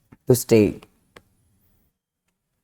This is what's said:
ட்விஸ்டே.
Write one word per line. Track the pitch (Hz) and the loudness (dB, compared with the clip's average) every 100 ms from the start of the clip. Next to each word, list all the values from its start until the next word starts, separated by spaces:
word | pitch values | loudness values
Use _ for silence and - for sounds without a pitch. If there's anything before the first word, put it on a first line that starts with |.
| _ _ - | _ _ -4
ட்விஸ்டே. | 123 - 113 101 - - _ _ _ _ _ _ _ _ _ _ _ _ _ _ _ _ _ | -4 0 0 0 -4 -18 _ _ _ _ _ _ _ _ _ _ _ _ _ _ _ _ _